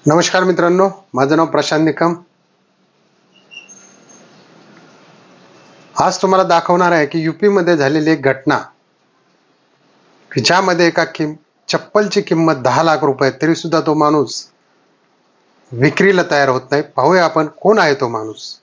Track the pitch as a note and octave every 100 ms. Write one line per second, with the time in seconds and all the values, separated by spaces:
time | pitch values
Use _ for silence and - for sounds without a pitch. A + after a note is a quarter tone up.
0 | D3+ D#3+ E3+ F#3 F#3 F3 E3+ F3+ G3 F#3+
1 | _ B2 C#3 D#3 D#3+ D3 D3 D#3 D#3+ D3
2 | E3+ E3+ _ _ _ _ _ _ _ _
3 | _ _ _ _ _ - F5 E5+ F5 -
4 | _ F5 - - - - - - - -
5 | - - _ - - - - - _ -
6 | E3 F#3 F#3+ F#3+ F3+ E3+ - F3 F3 E3+
7 | - E3 D#3+ D#3 G#3 G3+ F3 E3 C#3 D#3
8 | D#3 D#3 C#3 C3+ - B2 - _ _ _
9 | _ _ _ _ _ _ _ _ _ _
10 | _ _ _ C3+ A2+ F3 F#3+ E3+ E3+ E3+
11 | D#3+ - D#3 D#3 _ _ - E3+ - G#3
12 | G3+ G3+ G3+ E3 E3 C#3+ B2 B2+ E3 D3+
13 | D3+ C3 C3+ B2+ D#3 D#3+ E3 D#3+ D#3+ D#3
14 | D3 D3+ B2 - - _ _ _ _ _
15 | _ _ _ _ _ _ _ A#2+ C#3 -
16 | F#3+ F#3 E3+ D3 C3+ B2+ - C#3 D3 -
17 | C3+ F#3 E3 D#3 D3+ - F3+ G#3+ E3 C#3
18 | B2+ A#2 A2 G#2 - -